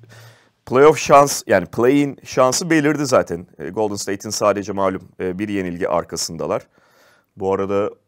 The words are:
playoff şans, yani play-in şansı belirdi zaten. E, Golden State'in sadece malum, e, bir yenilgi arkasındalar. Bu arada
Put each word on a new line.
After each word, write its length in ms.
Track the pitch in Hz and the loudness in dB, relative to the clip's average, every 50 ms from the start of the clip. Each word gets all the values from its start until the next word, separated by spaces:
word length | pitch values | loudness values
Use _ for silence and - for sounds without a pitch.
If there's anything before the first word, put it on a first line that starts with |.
| - _ - - - - - _ _ _ _ _ _ | -20 _ -20 -20 -20 -20 -20 _ _ _ _ _ _
playoff 320 | - 117 131 143 156 147 143 | -2 2 6 6 6 6 4
şans, 440 | - - 151 143 143 139 - - - | 2 6 6 6 6 4 0 -6 -2
yani 200 | - 107 95 87 | 2 2 2 2
play-in 520 | - - 120 117 127 143 143 143 143 123 - - | 0 -2 0 2 4 4 2 0 -2 -4 -10 -16
şansı 460 | - - 143 131 127 127 - 190 165 | -6 0 2 2 2 2 -2 -2 0
belirdi 360 | 160 156 143 151 156 139 147 | 0 0 2 0 0 -2 -2
zaten. 400 | 127 123 98 87 - 85 85 90 - _ - | 2 2 2 2 0 -4 -10 -10 -14 _ -14
E, 120 | 76 80 | -14 -10
Golden 240 | 95 110 107 104 101 | -6 -4 -4 -4 -6
State'in 360 | 95 - 98 98 101 - 110 | -8 -8 -8 -8 -8 -8 -10
sadece 420 | 98 - 110 104 98 104 95 98 98 | -6 0 0 0 0 0 -4 -6 -4
malum, 300 | 98 98 95 95 87 - - _ - | -2 -2 -2 -2 -4 -10 -14 _ -8
e, 180 | 95 90 90 90 | -8 -8 -6 -6
bir 100 | 107 104 | -8 -6
yenilgi 400 | 101 98 92 90 87 85 90 - | -4 -4 -4 -6 -6 -6 -4 -2
arkasındalar. 720 | - 85 82 - 85 80 - - 85 80 76 80 101 131 - _ _ _ _ _ _ _ _ _ _ _ _ _ _ | -2 -4 -4 -4 -8 -10 -8 -8 -8 -8 -6 -4 -4 -6 -6 _ _ _ _ _ _ _ _ _ _ _ _ _ _
Bu 160 | - 98 95 98 | -8 -4 -4 -2
arada 380 | 95 98 95 101 101 104 - - - _ | -2 -2 -2 -2 -2 -2 -4 -6 -12 _